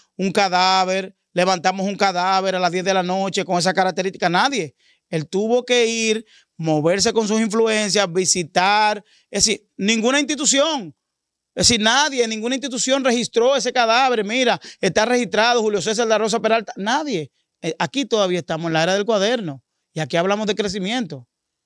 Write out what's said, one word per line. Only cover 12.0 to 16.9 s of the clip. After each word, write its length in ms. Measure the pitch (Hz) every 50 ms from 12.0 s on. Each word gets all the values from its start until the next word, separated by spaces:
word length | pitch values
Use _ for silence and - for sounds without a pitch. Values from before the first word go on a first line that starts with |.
| 302 302 269 247 240
ninguna 260 | 233 220 214 214 240 262
institución 500 | 254 254 269 247 220 - 262 262 277 254
registró 520 | 262 233 247 214 - - 233 233 262 277
ese 180 | 254 202 247 -
cadáver. 500 | 254 233 226 226 247 269 254 240 220 202
"Mira, 360 | 202 226 262 254 233 196 165 - - - -
está 260 | - 190 - 214 220
registrado 560 | 233 247 247 247 185 - 202 220 240 240 240 220
Julio 180 | 214 208 190
César 260 | 147 214 220 220 240
da 120 | 220 220 208
Rosa 200 | 220 214 214 226
Peralta". 320 | - 220 220 226 202 - -
Nadie. 560 | 180 196 220